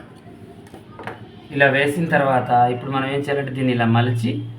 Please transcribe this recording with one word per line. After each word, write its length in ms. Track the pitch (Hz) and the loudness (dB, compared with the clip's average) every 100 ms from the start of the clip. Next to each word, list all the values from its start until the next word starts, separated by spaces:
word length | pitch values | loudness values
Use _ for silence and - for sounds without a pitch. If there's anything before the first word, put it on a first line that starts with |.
| - - - - - - - - - - - - - - - | -16 -20 -20 -20 -20 -20 -20 -20 -20 -16 -14 -14 -18 -20 -6
ఇలా 140 | 139 139 | 2 4
వేసిన 380 | 135 147 160 | 4 0 0
తర్వాత 640 | 165 151 135 127 120 123 123 | 0 2 2 0 2 2 2
ఇప్పుడు 200 | 120 135 | 0 -4
మనం 160 | 135 135 | -4 -4
ఏం 140 | 143 | -4
చేయాలంటే 320 | 143 139 135 | -2 -4 -4
దీన్ని 200 | 131 131 | -2 -2
ఇలా 120 | 120 | 0
మలిచి 580 | 117 117 123 - - - - | 2 4 2 0 -2 -4 -8